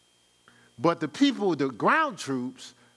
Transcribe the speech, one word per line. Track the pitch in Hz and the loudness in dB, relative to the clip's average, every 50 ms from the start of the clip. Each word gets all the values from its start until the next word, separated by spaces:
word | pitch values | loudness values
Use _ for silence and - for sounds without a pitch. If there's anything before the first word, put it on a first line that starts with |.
| _ _ _ _ _ _ _ _ _ - _ _ _ _ _ | _ _ _ _ _ _ _ _ _ -20 _ _ _ _ _
But | - 120 165 165 165 | 0 2 2 2 2
the | 160 | -2
people, | 147 - - 285 285 226 202 208 190 165 | -6 0 2 2 2 2 0 -2 -2 0
the | 135 143 135 | 0 -2 -2
ground | 120 101 151 160 277 214 214 285 196 | -2 0 2 4 4 4 2 0 -4
troops, | - - 135 135 127 123 131 131 - - - - _ - _ _ | -8 -6 -4 -4 -4 -4 -6 -8 -12 -18 -20 -20 _ -20 _ _